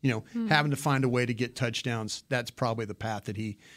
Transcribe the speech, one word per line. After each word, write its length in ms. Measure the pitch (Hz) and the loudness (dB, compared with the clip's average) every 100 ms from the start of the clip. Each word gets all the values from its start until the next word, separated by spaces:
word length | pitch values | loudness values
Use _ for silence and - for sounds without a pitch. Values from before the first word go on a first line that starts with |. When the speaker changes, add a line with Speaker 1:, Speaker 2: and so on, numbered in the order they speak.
Speaker 1:
You 80 | 135 | 0
know, 100 | 110 - | 0 -2
Speaker 2:
Hmm. 140 | 233 226 | -4 2
Speaker 1:
having 220 | 151 147 | 4 4
to 40 | 139 | 2
find 280 | 151 135 | 2 4
a 40 | 131 | 4
way 160 | 123 | 2
to 80 | 123 | 2
get 240 | 117 123 - | 0 -2 -2
touchdowns, 680 | 120 113 127 113 107 - - | -2 -2 -2 -4 -4 -8 -2
that's 220 | 127 123 | -2 -2
probably 340 | - 123 117 | -2 -2 0
the 100 | 107 | -4
path 300 | 104 113 104 | -6 -4 -4
that 140 | - 104 | -6 -6
he, 180 | 110 101 - | -6 -8 -16